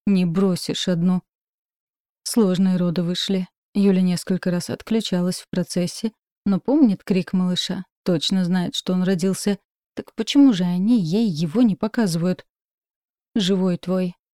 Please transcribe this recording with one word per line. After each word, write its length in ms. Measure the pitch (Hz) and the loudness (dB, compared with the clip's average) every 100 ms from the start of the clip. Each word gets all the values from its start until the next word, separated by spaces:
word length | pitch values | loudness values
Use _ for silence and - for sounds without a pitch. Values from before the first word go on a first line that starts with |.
| 202 | 0
не 180 | 185 | 2
бросишь 640 | 175 175 196 175 - - 190 | 2 0 0 0 -4 -4 -2
одну. 340 | 170 180 180 - _ _ _ _ _ _ _ _ _ | 0 2 0 -4 _ _ _ _ _ _ _ _ _
Сложные 540 | - 240 190 180 190 185 | -4 2 2 2 2 2
роды 260 | 175 170 | 0 -2
вышли. 460 | 170 180 - 185 180 _ _ | -4 -4 -4 -4 -4 _ _
Юля 260 | 202 196 185 | 0 2 4
несколько 500 | 180 175 - 185 185 | 2 0 -2 -2 -2
раз 200 | 175 - | -4 -4
отключалась 680 | - - 220 - 180 180 - | -8 -2 -2 -2 -2 -2 -4
в 100 | - | -6
процессе, 600 | 180 170 180 175 - 226 _ _ _ | -6 -4 -4 -4 -6 -8 _ _ _
но 160 | 202 190 | -2 -2
помнит 440 | - 302 240 185 | 2 4 4 2
крик 280 | - 190 - | 0 -2 0
малыша. 520 | 185 180 180 - 190 - _ | 0 0 -2 -4 -6 -8 _
Точно 400 | - 180 - 190 | -2 0 0 0
знает, 300 | 175 185 170 | 0 0 -2
что 180 | - - | -6 -2
он 100 | 185 | 0
родился. 560 | 185 180 190 180 208 196 _ _ _ | 0 0 0 -2 -2 -4 _ _ _
Так 200 | - - | -16 -14
почему 380 | - 226 285 277 | -8 0 6 6
же 120 | 180 | 6
они 360 | 180 180 208 240 | 0 0 2 2
ей 280 | 156 202 226 | 2 0 0
его 340 | 151 165 202 | 0 -2 2
не 140 | 233 175 | 2 2
показывают? 720 | 214 247 202 165 180 180 - _ _ _ _ _ _ _ _ | -2 -2 -2 0 -2 -4 -10 _ _ _ _ _ _ _ _
«Живой 420 | 233 180 190 185 175 | -2 0 0 0 -2
твой», — 380 | 175 185 180 - _ | -2 -2 -4 -8 _